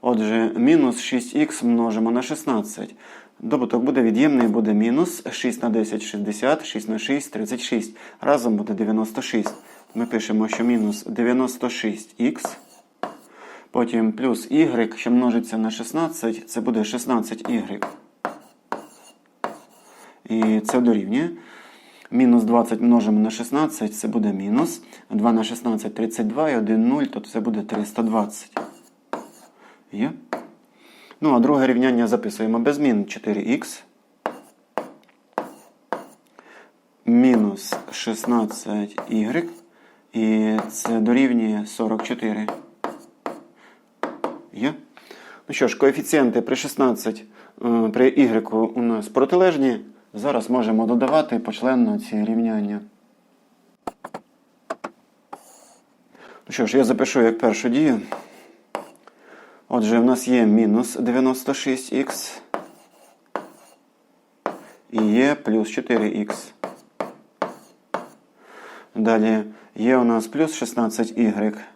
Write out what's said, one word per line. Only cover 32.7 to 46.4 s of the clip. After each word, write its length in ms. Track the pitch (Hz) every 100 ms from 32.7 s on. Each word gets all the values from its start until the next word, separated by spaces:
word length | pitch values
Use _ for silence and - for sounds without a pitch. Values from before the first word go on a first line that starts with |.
| 143
змін. 300 | 147 110 98
Чотири 360 | - - 104
ікс 400 | 104 127 - - - _ _ _ - - - _ _ - - - _ _ _ - - - - _ _ - - _ _ _ - - - _ _ _ -
мінус 680 | 120 127 120 104 98 - - -
шістнадцять 1080 | - - - - 120 107 - - 104 104 - -
ігрек, 400 | 110 107 147 170 - _ _ _ _ _
і 440 | 117 110 110 110 110 -
це 300 | - - 113
дорівнює 680 | 110 120 135 120 110 107 104
сорок 360 | - 113 110
чотири. 440 | - 120 113 104 107 - - _ - - - _ - - - _ - _ _ _ - - - - -
Є? 220 | - 127 156 - - - - - - _
Ну 60 |
що 140 | 139 123
ж, 100 | -
коефіцієнти 600 | 139 135 - 160 127 113